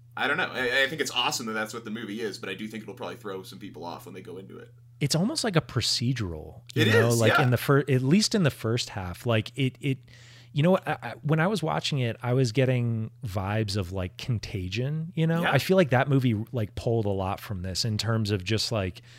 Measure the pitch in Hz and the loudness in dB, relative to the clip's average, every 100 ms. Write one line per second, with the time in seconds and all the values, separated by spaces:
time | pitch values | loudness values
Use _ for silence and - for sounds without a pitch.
0 | - - 127 151 180 120 127 127 135 156 | -14 -4 0 0 -2 -2 0 2 2 0
1 | 127 - 127 151 113 110 107 117 110 107 | -2 0 0 -2 -4 -4 -4 -6 -8 -8
2 | 107 104 110 92 101 95 107 110 104 95 | -8 -6 -6 -6 -8 -8 -8 -10 -12 -10
3 | 98 95 104 95 92 98 98 80 85 82 | -10 -10 -10 -10 -10 -14 -14 -12 -10 -10
4 | - 92 92 90 95 85 - - - - | -12 -16 -14 -14 -14 -16 -18 -20 -18 -4
5 | 147 156 202 311 247 165 - - - - | 0 0 0 0 0 0 0 -2 0 0
6 | 120 127 98 78 78 - - - - - | 0 0 -2 -6 -12 -18 -6 2 4 6
7 | - 117 113 - 131 120 - 139 143 131 | 6 4 4 4 4 2 4 4 4 2
8 | 131 185 214 220 160 - 113 120 - - | 4 4 4 2 2 0 -2 -2 -2 -6
9 | 90 90 123 110 107 - 131 - 143 135 | -8 -6 0 2 0 -2 -2 0 -2 -2
10 | - - - - - - 160 190 - 151 | -6 -20 -20 -20 -6 2 4 4 2 -6
11 | 120 - 151 156 170 214 160 151 - 143 | -6 -6 0 2 2 0 -2 -2 -2 0
12 | 120 110 123 127 127 110 127 127 120 113 | -2 -2 0 2 2 2 2 2 0 -2
13 | 110 - 113 95 95 110 107 101 87 95 | -4 -8 -8 -4 -2 0 0 -2 -4 -4
14 | 92 - - 113 - 104 90 98 127 156 | -6 -6 -4 -4 -4 -6 -6 -4 -4 -4
15 | 160 160 160 165 170 139 - 185 160 123 | -6 0 2 2 2 2 4 4 6 4
16 | 135 139 127 104 113 127 107 - - 117 | 4 4 4 0 -2 -4 -4 -4 0 2
17 | 104 95 95 98 - 98 92 90 117 107 | 2 0 -2 -4 -6 -6 -4 -2 -2 0
18 | 107 113 104 104 90 110 - 113 92 - | 0 0 2 0 0 -2 0 -2 -2 -4
19 | - | -16